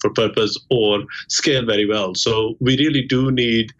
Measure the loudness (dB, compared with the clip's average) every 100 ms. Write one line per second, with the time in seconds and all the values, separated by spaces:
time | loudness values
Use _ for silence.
0 | -2 0 0 0 -2 -2 -2 0 2 0
1 | -2 -12 -6 -2 0 0 0 0 2 0
2 | -2 -2 -2 0 -2 0 0 2 2 0
3 | 0 0 0 0 2 0 -2 -8